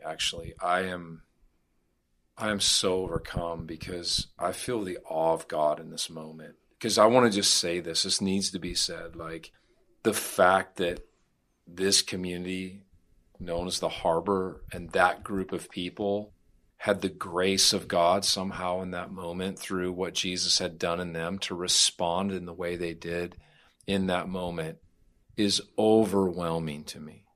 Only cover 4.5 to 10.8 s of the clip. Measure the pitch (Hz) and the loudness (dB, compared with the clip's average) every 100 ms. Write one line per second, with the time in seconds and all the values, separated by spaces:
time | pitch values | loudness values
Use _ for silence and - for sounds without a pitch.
4.5 | 92 - 120 95 87 - 80 82 82 - | -2 -4 -4 -4 -6 -4 2 2 2 0
5.5 | 80 76 78 80 80 - 82 78 80 80 | 2 2 2 -6 -8 -8 -8 -12 -14 -18
6.5 | - _ _ 113 98 107 127 120 101 98 | -20 _ _ 0 8 8 10 8 6 4
7.5 | - 87 87 82 80 95 - 98 95 95 | 2 2 -2 -2 -2 0 0 2 0 -2
8.5 | 92 87 87 - 82 85 82 82 82 - | -4 -4 -2 -4 -4 -12 -12 -10 -10 -14
9.5 | _ _ _ _ _ 113 101 - - 90 | _ _ _ _ _ 0 0 -2 6 6
10.5 | 95 - - | 6 2 -2